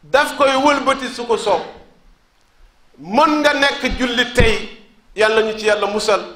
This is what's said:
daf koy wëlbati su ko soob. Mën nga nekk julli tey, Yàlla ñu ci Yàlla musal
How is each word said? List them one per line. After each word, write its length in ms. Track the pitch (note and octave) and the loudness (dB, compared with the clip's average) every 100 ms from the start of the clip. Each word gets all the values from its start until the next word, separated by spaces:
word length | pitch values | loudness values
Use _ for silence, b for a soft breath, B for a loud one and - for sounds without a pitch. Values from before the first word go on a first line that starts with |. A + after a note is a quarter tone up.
daf 340 | - C4+ C#4+ - | 0 0 0 0
koy 140 | C#4 | 2
wëlbati 580 | C4 C#4+ C#4+ C4 C4+ B3 | 4 2 2 0 -2 -6
su 160 | A#3+ A#3 | -10 -4
ko 100 | G#3+ | -2
soob. 260 | G#3+ F3 - - - _ _ _ _ _ _ _ - _ _ _ | 0 -2 -4 -16 -20 _ _ _ _ _ _ _ -20 _ _ _
Mën 420 | D#3 A3 D#4 D4+ | -2 2 2 2
nga 120 | D4 | 0
nekk 440 | C#4+ C#4 - B3+ - | 2 0 0 -4 -2
julli 340 | B3 A#3+ A#3+ | -2 -2 -2
tey, 440 | B3 A3+ G#3 G#3+ - - _ _ F#3 | 2 2 2 -6 -16 -20 _ _ 0
Yàlla 260 | G#3+ A3 | 2 2
ñu 160 | A3 A3 | 0 -2
ci 80 | G#3+ | -2
Yàlla 200 | G#3 G3+ | 0 0
musal 340 | G#3 G#3+ F#3+ - | -2 0 0 -2